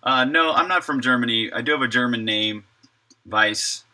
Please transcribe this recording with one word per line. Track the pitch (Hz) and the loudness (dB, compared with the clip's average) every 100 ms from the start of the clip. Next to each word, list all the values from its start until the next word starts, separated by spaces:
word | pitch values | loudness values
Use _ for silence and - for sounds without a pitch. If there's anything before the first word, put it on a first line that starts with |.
Uh, | 123 131 | 0 2
no, | 127 160 160 | 2 2 2
I'm | 151 165 | 2 2
not | 180 | 0
from | 175 143 | -2 -2
Germany. | 123 127 120 113 110 | 0 0 2 0 -2
I | 107 | -4
do | 123 | -2
have | 151 | 0
a | 131 | 0
German | 123 123 117 | 0 0 0
name, | 110 107 107 104 101 _ _ _ _ _ - | -2 0 -2 -4 -12 _ _ _ _ _ -4
Weiss | 107 107 107 - - _ | 2 2 0 -6 -8 _